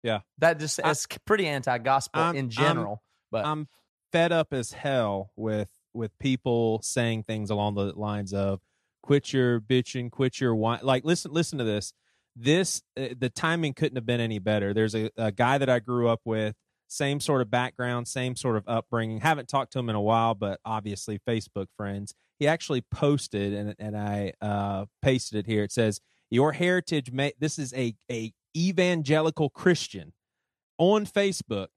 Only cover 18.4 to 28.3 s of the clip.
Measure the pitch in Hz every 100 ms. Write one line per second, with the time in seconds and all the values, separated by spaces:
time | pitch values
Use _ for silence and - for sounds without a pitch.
18.4 | 131 110 101 113 - 117 110 110 160 151
19.4 | 117 139 127 135 120 107 104 113 117 104
20.4 | 101 98 110 110 104 98 - 104 - 113
21.4 | - 101 98 - 101 101 104 - _ _
22.4 | 147 165 - 131 - - 147 143 - 101
23.4 | 101 101 104 104 107 104 104 104 98 -
24.4 | 104 104 101 95 101 _ 135 131 - 107
25.4 | 101 107 101 - 110 101 _ _ _ 120
26.4 | 147 143 175 180 - 156 120 131 143 -
27.4 | 151 - 131 123 120 107 - 117 110